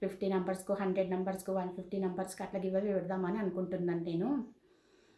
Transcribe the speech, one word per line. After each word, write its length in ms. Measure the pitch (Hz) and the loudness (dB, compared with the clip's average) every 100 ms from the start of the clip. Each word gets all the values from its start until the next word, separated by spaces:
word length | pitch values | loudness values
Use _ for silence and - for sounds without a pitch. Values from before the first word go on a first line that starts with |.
ఫిఫ్టీ 260 | 196 - 196 | -4 0 2
నంబర్స్కు, 440 | 190 185 185 - | 2 2 -2 0
హండ్రెడ్ 380 | 202 190 185 185 | 0 2 2 2
నంబర్స్కు, 400 | 185 190 190 - | 2 0 -2 -2
వన్ 180 | 190 185 | 0 0
ఫిఫ్టీ 280 | 196 - 196 | -4 -4 -2
నంబర్స్కి 440 | 190 180 185 - | 0 0 -4 -6
అట్లా 160 | 190 196 | -6 -2
గివ్ 160 | 185 190 | 0 2
అవే 180 | 208 | 2
పెడదామని 440 | 190 175 190 180 214 | 0 0 0 0 0
అనుకుంటున్నాను 680 | 196 180 180 180 175 170 | 0 0 -2 0 0 0
నేను. 260 | 170 165 226 285 - - _ _ _ - - | 0 0 2 0 -2 -12 _ _ _ -20 -20